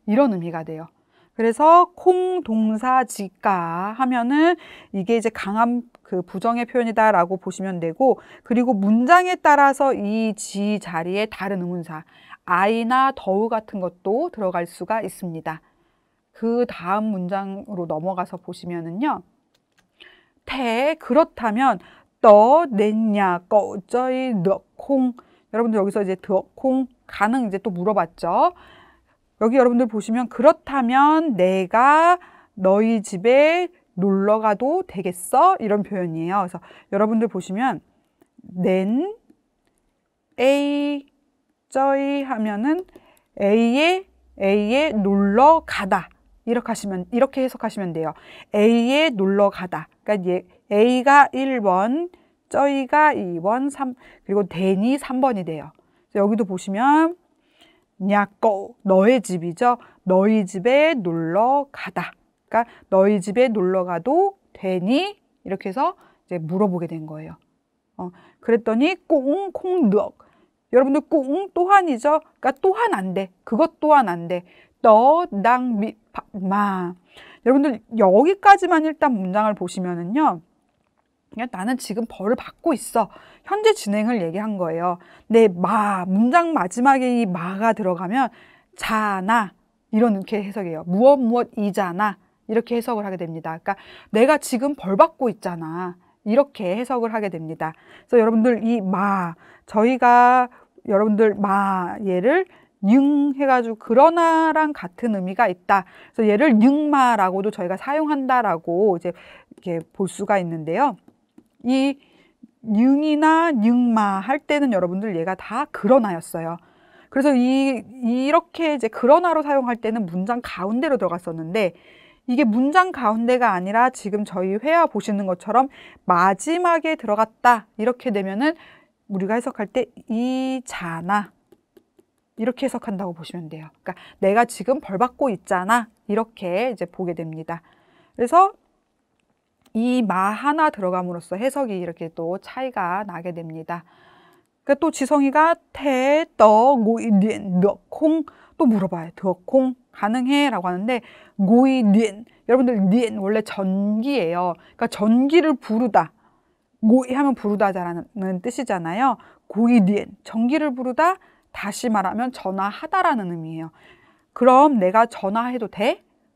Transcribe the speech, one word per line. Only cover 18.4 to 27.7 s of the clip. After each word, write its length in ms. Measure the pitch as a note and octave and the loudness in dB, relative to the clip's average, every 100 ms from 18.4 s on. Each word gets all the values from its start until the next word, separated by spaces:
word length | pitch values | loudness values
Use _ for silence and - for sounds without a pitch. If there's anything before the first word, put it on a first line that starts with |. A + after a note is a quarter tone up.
| - F3 F3 F3 E3 F3 D4 A3 - _ _ _ _ _ _ _ - _ _ _ - | -16 -14 -10 -10 -8 -6 -4 -4 -10 _ _ _ _ _ _ _ -20 _ _ _ -14
태, 500 | C4 A#3+ A3+ C#4 D#4 | -6 -4 -2 -2 -4
그렇다면, 800 | - B3 D#4+ - A#3 G#3+ C4+ G3 - _ _ _ | 0 2 2 -2 -6 0 0 -2 -6 _ _ _
떠 460 | A#3 G#3 A3+ D4+ E4+ | 8 8 8 4 2
냈냐, 720 | G3+ G#3 G#3+ A3+ G#3 F#3+ F3 F3+ | 0 0 0 0 0 0 -2 0
꺼져이 840 | G3+ G3 G3+ - A#3+ B3+ B3+ C4 | 0 0 -6 -6 -4 -2 -4 -4
너 260 | A3 F3 F#3+ - - | -2 -2 -2 -6 -18
콩. 380 | - C#4 B3+ A#3+ _ _ _ | -4 0 0 -4 _ _ _
여러분들 260 | G#3+ A#3 A3 | -4 -2 0
여기서 220 | G3 G#3 | -2 -2
이제 160 | F#3+ F#3 | -4 -6
더 220 | - F#3+ - | -4 -4 -4
콩 340 | - C4+ C4 B3+ _ - | -6 -2 -2 -4 _ -20
가능 400 | - G#3 C4 A3+ | -4 -2 -2 -4
이제 120 | F#3+ | -6
또 100 | |
물어봤죠. 840 | A3 | -6